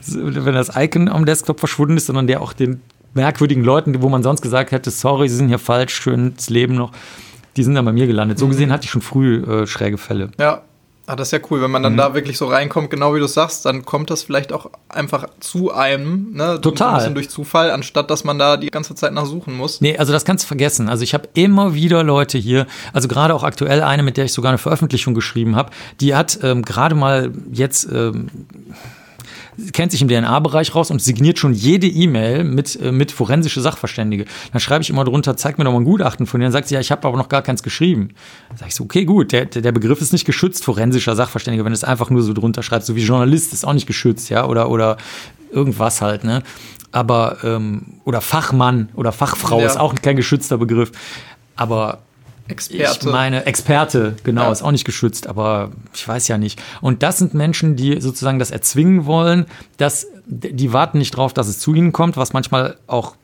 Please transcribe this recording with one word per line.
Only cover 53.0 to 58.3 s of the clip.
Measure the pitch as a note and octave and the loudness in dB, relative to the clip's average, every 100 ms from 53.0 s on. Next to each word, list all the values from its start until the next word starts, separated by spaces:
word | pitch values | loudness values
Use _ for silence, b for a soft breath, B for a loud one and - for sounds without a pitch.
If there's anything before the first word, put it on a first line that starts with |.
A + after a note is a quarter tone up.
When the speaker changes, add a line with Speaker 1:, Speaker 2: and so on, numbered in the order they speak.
| C3+ | 0
Speaker 1:
Ich | |
meine, | B2+ C3 C3 C3+ | 0 0 0 -2
Experte, | A#2 - D3 D#3 C3 G#2+ A2 | -4 2 2 4 2 0 -2
genau, | - A#2+ | -2 0
Speaker 2:
Ja. | A#2 | 0
Speaker 1:
ist | A2 | 0
auch | - | 0
nicht | C#3+ | 0
geschützt, | - - A#2 - - | 0 -2 -2 -2 -8
aber | G2 G#2+ G#2+ G2+ G2+ A2+ | -4 -2 -2 -4 -10 -18
ich | - - | -14 -8
weiß | A#2 - | -4 -2
ja | A2 | -2
nicht. | G#2+ - B B | -2 -6 B B
Und | C3 B2 | -2 2
das | D3+ - | 0 2
sind | F#3 | 0
Menschen, | D3+ D3+ D#3+ D#3+ C3+ | 2 0 2 0 2
die | C3+ D3+ | 2 0
sozusagen | C3 B2+ C3 | -2 -2 -2